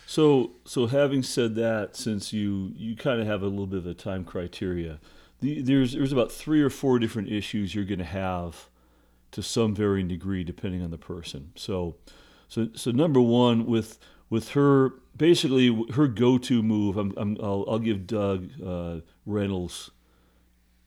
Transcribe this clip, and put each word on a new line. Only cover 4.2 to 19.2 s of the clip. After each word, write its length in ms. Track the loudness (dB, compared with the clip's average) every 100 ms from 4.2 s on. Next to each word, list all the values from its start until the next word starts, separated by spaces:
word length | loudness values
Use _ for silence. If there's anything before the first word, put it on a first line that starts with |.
criteria, 760 | -6 -8 -8 -6 -4 -4 -6 -12 -20 -20 _ -6
the, 200 | -4 -2
there's, 300 | 2 2 2
there's 180 | 0 0
about 200 | 0 0
three 300 | -4 0 2
or 80 | 2
four 300 | 0 2 2
different 300 | 2 -4 -4
issues 420 | -4 -4 -4 -4
you're 120 | -4 -4
gonna 180 | -4
have 640 | -4 -4 -4 -4 -6 -12 -20 _ _ _ _ _ _
to 100 | -10
some 320 | -4 0 0
varying 340 | 2 0 0 -2
degree, 360 | -4 -4 -4
depending 400 | -4 -6 -6 -6
on 80 | -6
the 60 | -8
person. 520 | -12 -12 -12 -14 -16 -14
So, 400 | -6 -4 -4 -8 -18 -20 -20 _ -8
so, 220 | -4 -4 -4
so 160 | -2
number 280 | 2 4 4
one, 460 | 6 6 6 4 2
with, 320 | 0 -2 -10 -20 _ -4
with 200 | -4 -2
her, 420 | 2 6 6 4 -2 _ 2
basically 520 | 4 6 4 4 4
w-, 220 | 4 0
her 140 | 2 2
go-to 540 | 4 4 4 4 2
move, 360 | 4 2 0 0
I'm, 140 | -2 -2
I'm, 200 | -4 -2
I'll, 240 | -2 -2 -2
I'll 120 | -2
give 260 | 0 -2 -2
Doug, 440 | -2 0 -2 -6 -10
uh, 360 | -8 -6 -6 -8 -12 _